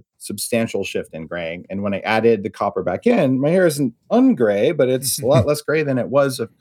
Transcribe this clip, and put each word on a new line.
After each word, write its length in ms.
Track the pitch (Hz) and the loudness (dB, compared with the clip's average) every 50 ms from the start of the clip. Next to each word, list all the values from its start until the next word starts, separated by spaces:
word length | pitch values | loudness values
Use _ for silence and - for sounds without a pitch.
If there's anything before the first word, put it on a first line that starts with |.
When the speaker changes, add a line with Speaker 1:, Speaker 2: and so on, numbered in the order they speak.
| - _ _ - | -6 _ _ -18
Speaker 1:
substantial 640 | - - 104 101 - - 123 113 113 113 - 101 95 | -12 -12 -10 -8 -6 -4 -2 -2 -2 -2 -4 -6 -6
shift 280 | - - 101 - - - | -4 -6 -8 -8 -8 -12
in 140 | 80 82 | -12 -10
graying. 380 | 76 85 87 85 82 85 90 82 - | -8 -8 -8 -6 -8 -8 -10 -12 -10
And 140 | 95 98 101 | -8 -6 -4
when 100 | 104 98 | -4 -4
I 60 | 95 | -4
added 440 | - 95 110 110 110 117 113 104 98 | -2 0 0 2 4 2 2 2 -2
the 60 | 110 | -8
copper 320 | - - 107 101 - 98 | -6 -4 -4 -4 -2 -2
back 240 | 85 87 90 - - | -4 -2 -4 -2 0
in, 360 | 233 240 226 156 131 131 127 | 0 2 2 2 2 0 0
my 80 | 139 151 | 0 2
hair 160 | 175 190 185 | 2 4 2
isn't 280 | 170 143 143 143 117 - _ _ - | 2 2 0 -4 -4 -6 _ _ 0
ungray, 680 | 196 240 262 262 240 - 120 104 101 101 117 151 170 | 2 4 4 4 4 4 2 2 4 2 2 2 2
but 100 | 143 135 | 2 2
it's 340 | 123 127 131 139 131 - - | 2 2 -2 -2 -4 -4 -2
a 40 | 110 | 2
lot 200 | 123 143 165 147 | 4 4 4 4
Speaker 2:
<laughs> 20 | |
Speaker 1:
less 140 | 143 147 147 | 2 -2 -2
gray 220 | - - 151 160 156 | -2 -2 -2 -2 0
than 140 | 139 131 | 0 -2
it 100 | 127 107 | -2 -2
was 320 | 90 123 143 139 139 127 - | 0 2 2 2 2 0 -6
a 80 | 113 - _ - | -8 -10 _ -14